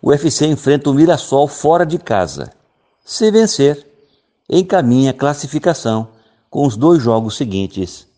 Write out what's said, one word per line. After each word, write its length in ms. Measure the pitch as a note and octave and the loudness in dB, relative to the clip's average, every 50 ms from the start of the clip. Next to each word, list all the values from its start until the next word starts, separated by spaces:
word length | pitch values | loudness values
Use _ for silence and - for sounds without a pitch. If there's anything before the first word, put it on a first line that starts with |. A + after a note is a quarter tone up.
o 120 | - - C#3 | 2 2 0
F 180 | C#3+ D3 E3 | 2 2 -2
C 160 | B2+ - D3+ | -2 0 0
enfrenta 440 | D#3 D#3 C3+ - D3+ D3 D3 - D3 | 0 -2 -2 0 0 0 2 2 0
o 40 | C3+ | 2
Mirassol 540 | C#3 D#3+ E3 E3+ C#3+ - - - C3+ C#3+ C#3+ | 4 4 4 2 0 -2 -2 0 0 0 0
fora 380 | - - - D3+ D#3+ F3 F3 | -4 -4 0 2 2 2 2
de 120 | D#3+ D#3 F3 | 0 -2 -8
casa. 540 | - - A2+ G2+ F#2 D#2+ C#2+ C#2 C#2 A#1+ _ _ _ _ _ _ _ _ _ _ _ | -4 -2 -2 -2 -2 -2 -6 -12 -14 -14 _ _ _ _ _ _ _ _ _ _ _
Se 260 | _ - - A3+ A3 | _ -6 0 0 2
vencer, 540 | G3+ A3 A3+ G#3 - - C#3 C#3 D3 C#3+ - _ _ _ _ _ _ _ _ _ _ _ _ _ | 4 4 2 2 0 2 2 2 0 0 -8 _ _ _ _ _ _ _ _ _ _ _ _ _
encaminha 640 | - E3+ F#3 F#3 - F#3 D#3 A#2+ A#2+ B2+ C3+ C3+ | 0 0 0 2 0 0 2 2 2 2 2 0
a 40 | B2+ | 0
classificação 960 | - - C#3 D3 C#3+ - C#3 - D#3 - F#3 E3 - - A#2 A2 A2 A2+ A2+ _ _ _ _ _ _ _ _ | -2 -2 -4 -4 -4 -10 -8 -8 -4 -2 -2 -2 -2 -4 -4 -4 -4 -6 -8 _ _ _ _ _ _ _ _
com 160 | - A#2 C#3+ | -4 -2 0
os 100 | C#3+ A2+ | 0 0
dois 260 | G#2 B2 D#3+ F3 D#3+ A#2+ | 2 2 2 4 4 2
jogos 340 | A#2 A2+ A2+ A2+ A2 G#2 | 2 0 0 0 -4 -6
seguintes 720 | - C#3+ A#2 F#2+ G2 G2 F#2 - G2 F#2 F2 - - - _ _ | -6 -6 -6 -4 -4 -6 -6 -6 -8 -8 -8 -10 -18 -20 _ _